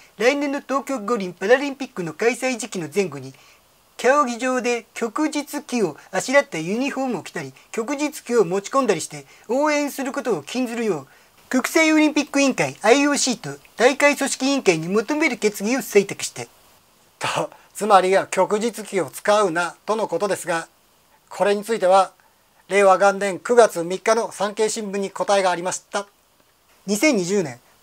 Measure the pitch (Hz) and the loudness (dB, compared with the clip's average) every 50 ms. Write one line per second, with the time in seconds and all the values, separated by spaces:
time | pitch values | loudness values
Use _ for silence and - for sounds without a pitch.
0 | - _ _ - 208 247 285 285 285 285 277 285 - - 262 269 262 - 269 240 | -20 _ _ -2 0 0 2 0 -2 -4 -4 -6 -6 -4 -4 -4 -4 -4 -6 -6
1 | 202 202 240 226 196 180 170 - 190 202 240 269 285 285 269 - 262 - _ - | -4 -4 -4 -4 -4 -6 -8 -6 2 2 2 2 2 -2 -8 -10 -12 -12 _ -10
2 | 175 160 156 - 214 233 254 - 262 254 254 220 247 214 - 196 160 143 - 202 | -10 -10 -8 -4 -2 -2 -2 -2 -4 -6 -6 -6 -8 -10 -10 -10 -10 -6 -4 -4
3 | 196 170 143 143 127 135 131 - _ - _ _ _ _ _ _ _ _ _ - | -4 -4 -6 -10 -14 -16 -18 -20 _ -20 _ _ _ _ _ _ _ _ _ -2
4 | - 240 277 294 285 240 240 220 254 262 254 254 220 247 240 233 226 _ _ - | 2 4 4 4 2 0 -2 -4 -4 -2 -2 -2 -2 -2 -2 -4 -6 _ _ -8
5 | 233 226 214 - 311 302 302 294 277 - - 285 - - 247 240 208 156 143 - | -8 -6 -2 -2 -2 -2 -2 -4 -6 -6 -8 -10 -8 -6 -2 -2 -2 -2 -2 -8
6 | - - - 180 - - 262 285 277 - - 160 156 170 202 233 269 285 - 262 | -14 -8 -6 -6 -2 2 2 2 2 2 -2 -6 -4 -4 -4 -2 -4 -4 -4 -4
7 | 269 254 226 165 156 - - 185 143 131 - - - _ - 220 226 226 294 277 | -4 -4 -4 -6 -8 -8 -10 -10 -10 -10 -14 -18 -20 _ -8 -6 -6 -4 -4 -4
8 | 302 285 - - - - 240 240 190 165 180 196 196 - - 269 262 220 190 156 | -4 -4 -4 -8 -6 0 2 2 2 2 0 -4 -4 -2 0 0 2 2 0 0
9 | - - 156 147 135 - - - - - 226 269 294 302 294 294 294 277 - - | -2 -8 -12 -16 -16 -18 -20 -20 -6 -2 0 0 2 2 2 0 -2 -4 -4 -6
10 | 262 277 - 285 226 262 208 156 - - - 247 254 220 233 226 233 214 175 147 | -6 -6 -6 -4 -4 -2 -2 -4 -4 -6 -6 -4 -4 -4 -4 -4 -4 -2 -4 -4
11 | 131 - - _ _ _ _ _ _ _ - 254 - - - 339 320 311 311 302 | -6 -12 -20 _ _ _ _ _ _ _ -2 -2 -2 0 2 2 4 4 4 4
12 | 302 302 302 302 285 - - 277 277 269 240 - 156 131 135 - - 214 247 285 | 4 4 2 0 -2 0 0 2 2 2 2 0 -2 -2 -4 0 4 4 6 6
13 | 277 294 285 - - 262 226 - - 143 - - - _ _ - 220 262 285 285 | 4 2 2 0 0 -2 -2 -4 -6 -10 -12 -12 -16 _ _ 2 4 4 4 4
14 | 285 285 285 - 277 262 - - 262 269 277 269 202 196 170 160 160 175 196 214 | 4 2 2 2 0 -4 -2 -2 -2 0 0 2 2 2 2 2 0 -2 -2 -2
15 | 220 - 302 302 320 302 247 202 - 214 208 - 196 214 254 262 208 - - 202 | -2 -2 -2 0 0 -2 0 0 -2 -2 -2 -2 -2 -2 -2 -2 -4 2 2 2
16 | 190 - - - - - - - 113 - _ _ _ _ _ _ _ _ _ _ | 2 2 -2 -8 -8 -10 -10 -12 -14 -14 _ _ _ _ _ _ _ _ _ _
17 | _ _ _ _ - - - 170 165 - - - - _ _ - 190 220 208 185 | _ _ _ _ -6 -4 -4 -4 -4 -4 -8 -16 -20 _ _ -6 2 4 6 6
18 | 180 185 190 190 160 - - 190 185 156 202 214 208 240 208 - 208 - 202 190 | 6 6 4 2 2 0 0 0 0 2 0 0 -2 -4 -6 -6 -10 -6 -4 -4
19 | 160 135 - - - - 208 214 208 185 160 175 180 170 151 - _ - 214 220 | -4 -4 -6 -4 0 2 2 4 2 2 0 -2 -4 -4 -6 -10 _ -4 -4 -2
20 | 202 - 170 165 202 202 180 - - 165 175 165 165 - _ _ _ _ _ _ | -2 -4 -2 -2 -2 -2 -2 -4 -4 -4 -4 -4 -6 -8 _ _ _ _ _ _
21 | _ _ _ _ _ _ - - 185 202 208 208 202 214 226 208 185 180 190 196 | _ _ _ _ _ _ -4 -2 0 0 0 0 -2 -4 -2 0 4 4 6 6
22 | 185 180 - _ _ _ _ _ _ _ _ _ _ - 185 202 202 190 185 175 | 4 2 -2 _ _ _ _ _ _ _ _ _ _ -2 2 4 6 6 6 6
23 | 196 202 196 196 196 202 180 160 - - 240 240 220 208 - 170 165 170 185 185 | 6 4 2 2 -2 -4 -4 -4 -4 4 6 6 6 6 4 0 -6 -4 -6 -2
24 | - 226 220 233 220 165 - - 190 208 202 220 220 220 - 233 214 196 185 202 | 0 0 2 2 0 -4 -4 -4 -4 -4 -2 -2 -2 -2 -2 -4 -8 -6 -6 -6
25 | 196 185 - - 185 - 202 202 190 185 175 170 170 185 156 - - _ - 302 | -6 -6 -6 -6 -2 0 2 2 2 2 0 -2 -2 -6 -6 -8 -8 _ -6 -6
26 | - - _ _ _ _ _ _ _ _ _ _ _ _ _ _ _ 185 208 208 | -6 -8 _ _ _ _ _ _ _ _ _ _ _ _ _ _ _ -4 -2 2
27 | 302 311 269 202 175 170 202 208 175 135 120 - _ _ _ _ | 2 2 2 2 0 0 0 -2 -2 -2 -6 -12 _ _ _ _